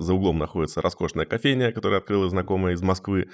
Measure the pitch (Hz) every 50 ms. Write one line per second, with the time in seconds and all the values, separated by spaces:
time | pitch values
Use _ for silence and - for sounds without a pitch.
0 | 80 87 92 95 98 90 80 80 76 - - 87 78 - - 82 82 87 - -
1 | 87 80 - 82 82 - 110 113 - 143 131 127 123 113 - 110 - 101 98 95
2 | - - 101 98 95 90 90 92 90 92 95 95 92 90 90 85 92 95 92 -
3 | - 101 98 92 - -